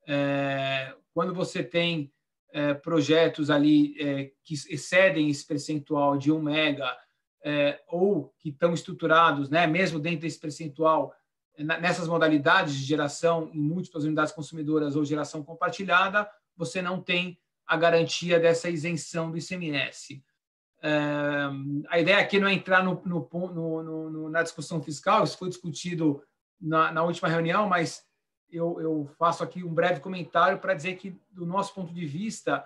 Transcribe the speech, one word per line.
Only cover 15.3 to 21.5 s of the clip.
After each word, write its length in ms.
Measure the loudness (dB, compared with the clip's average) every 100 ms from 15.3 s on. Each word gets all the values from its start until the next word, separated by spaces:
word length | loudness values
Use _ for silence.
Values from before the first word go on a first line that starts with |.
| -8
compartilhada, 880 | -12 -4 -4 -4 2 2 4 0 -2 _ _ -8
você 260 | -6 -4
não 180 | -4 -6
tem 380 | -2 -2 -2 -10 _ _ -4
a 100 | 2
garantia 640 | 4 4 2 -2 2 4
dessa 300 | 4 2 0
isenção 600 | -4 -4 -4 -6 -6 -4
do 60 | -6
I 60 |
C 120 | -8 -8
M 200 | -4 -4
S. 480 | -4 -8 -18 -18 _ _ _ _ _ _
É, 100 | -2 0 0 -2 -2 -2 -4